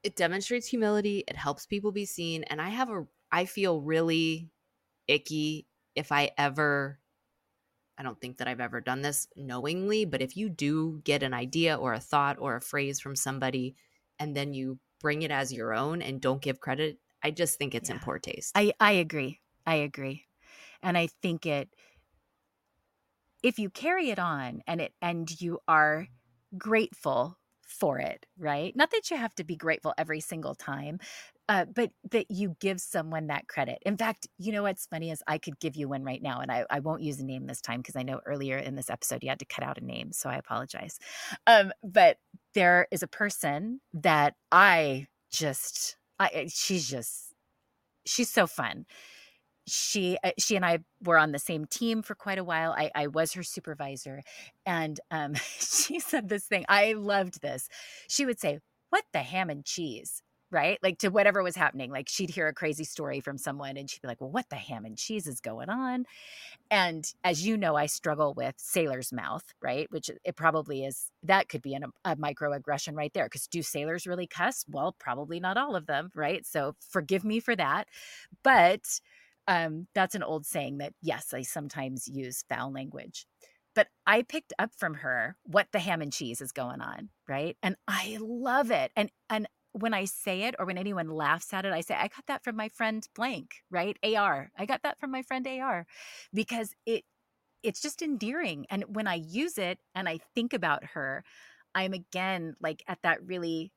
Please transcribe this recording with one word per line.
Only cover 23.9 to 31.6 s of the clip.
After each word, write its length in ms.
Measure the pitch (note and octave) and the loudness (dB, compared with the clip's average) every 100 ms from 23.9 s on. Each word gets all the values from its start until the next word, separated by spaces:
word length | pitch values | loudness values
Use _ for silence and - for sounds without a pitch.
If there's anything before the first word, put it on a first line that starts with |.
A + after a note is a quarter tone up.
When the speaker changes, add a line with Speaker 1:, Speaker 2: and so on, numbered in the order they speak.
| F#4 D4+ | 2 2
Speaker 2:
it 100 | F#3+ | 0
on 420 | F3 D3 B2+ D3 - | -2 -2 -4 -6 -4
and 140 | E3+ | -4
it, 120 | - _ | -4 _
and 280 | F3 E3+ D#3+ E3 | -2 -2 -4 -4
you 180 | F3 E3+ - | -4 -4 4
are 400 | D#3 D3+ D#3 F#3+ - _ _ _ F#3 | 6 6 4 -4 -16 _ _ _ -10
grateful 800 | G#3+ A3 A3 - D3+ C3 C#3 F3+ _ _ | 2 2 2 -2 0 2 0 -4 _ _
for 380 | - - D3+ C3+ | -20 0 0 2
it, 260 | C#3 - - - | -4 -6 -14 -6
right? 380 | D#3 C#3+ F3 B3 | -2 0 -2 2
Not 160 | D#4 | 2
that 180 | A4+ - | 2 -2
you 60 | D#4 | -4
have 160 | A#3 - | -4 -4
to 80 | |
be 120 | D#3+ E3 | -6 -2
grateful 380 | D#3+ D#3 D#3 - | 0 0 0 -2
every 220 | D#3 D#3 | -2 -2
single 340 | - E3 D3 - | -4 -6 -6 -8
time, 440 | - C#3+ D3 F3 - - - _ - | -8 -6 -6 -8 -10 -18 -20 _ 2
uh, 160 | G3+ | 2